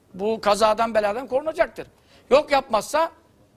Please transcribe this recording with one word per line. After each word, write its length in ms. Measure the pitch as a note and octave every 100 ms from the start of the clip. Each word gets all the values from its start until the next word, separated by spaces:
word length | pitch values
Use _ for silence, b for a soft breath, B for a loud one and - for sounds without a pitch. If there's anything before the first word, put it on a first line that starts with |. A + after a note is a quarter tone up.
| _
Bu 280 | F3+ G#3 A3+
kazadan 520 | G#3 G3+ A3 G#3+ A#3
beladan 340 | A3 G#3 G#3+ C4+
korunacaktır. 600 | B3+ D#4 D#4+ C4+ - C#3 _ b b b
Yok 220 | C4+ D4+
yapmazsa 600 | C#4 C4+ G#3+ - D4+ E4 - _ _ _